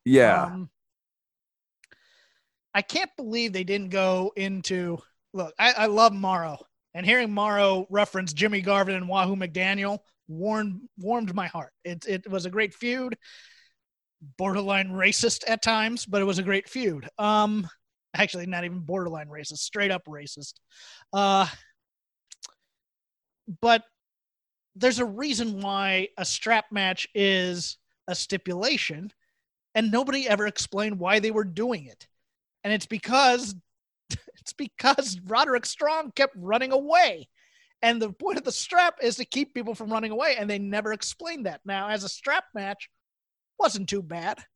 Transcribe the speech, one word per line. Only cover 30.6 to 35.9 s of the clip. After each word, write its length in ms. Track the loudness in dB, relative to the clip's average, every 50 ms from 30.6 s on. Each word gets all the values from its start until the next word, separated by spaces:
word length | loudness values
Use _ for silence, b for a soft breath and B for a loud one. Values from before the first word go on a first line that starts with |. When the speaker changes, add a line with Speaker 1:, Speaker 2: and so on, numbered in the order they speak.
| -6 -4 -2 -2 -2 -2 -2 -2
Speaker 2:
why 200 | 2 4 4 4
they 120 | 4 2
were 140 | 2 0 0
doing 420 | -2 -2 -2 -2 -2 -2 -4 -6
it. 200 | -12 -20 -20 -20 _ _ _ _ _ _ _ _ _ _ _ -2
And 80 | 0
it's 140 | 0 0 -2
because, 680 | -4 -8 -8 -2 2 4 6 6 6 6 4 2 -4 -10 -12 -16 _ _ _ _
<laughs> 240 | _ _ _ _ -10
it's 420 | -10 -10 -10 -12 -20 _ -16 -12
because 680 | -10 -8 -10 -10 _ 2 4 4 4 4 2 -2 -4 -10 -6
Roderick 400 | 0 2 2 2 4 2 0 -2
Strong 480 | -4 -4 -2 0 0